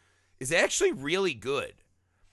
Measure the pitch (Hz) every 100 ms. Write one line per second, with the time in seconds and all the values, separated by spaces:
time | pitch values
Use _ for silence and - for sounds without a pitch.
0 | _ _ _ - 131 170 302 - 381 220
1 | 139 180 190 120 113 139 98 - _ _
2 | _ _ _